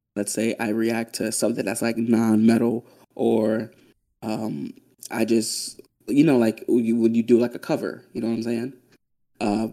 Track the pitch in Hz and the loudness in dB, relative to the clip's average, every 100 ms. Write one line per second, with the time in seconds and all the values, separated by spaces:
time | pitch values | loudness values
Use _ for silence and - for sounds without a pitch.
0 | _ - 101 - 113 - 113 113 113 113 | _ -8 -6 -2 -2 -2 -4 -2 0 -2
1 | 113 - 110 - 107 120 95 113 117 113 | -6 -6 -6 -2 -2 -2 -4 -4 -4 -2
2 | 117 113 113 107 113 113 117 113 - _ | 0 2 4 4 4 4 0 -4 -8 _
3 | _ - 117 113 107 110 110 _ _ _ | _ -4 0 2 0 -2 -6 _ _ _
4 | _ _ 113 110 110 - - - _ _ | _ _ -8 -6 -6 -8 -10 -14 _ _
5 | - 113 110 113 107 - - - - _ | -10 -4 0 0 0 -6 -10 -14 -20 _
6 | - 143 156 127 113 - - 120 113 117 | -2 2 4 6 4 0 0 0 2 2
7 | 113 117 113 117 117 127 - 139 101 - | 2 2 4 4 4 -4 -4 -4 -4 -10
8 | - 123 113 113 117 117 127 139 _ _ | -12 -6 -4 -4 -2 -4 -6 -12 _ _
9 | _ _ _ - 110 104 110 | _ _ _ -6 -2 -2 -2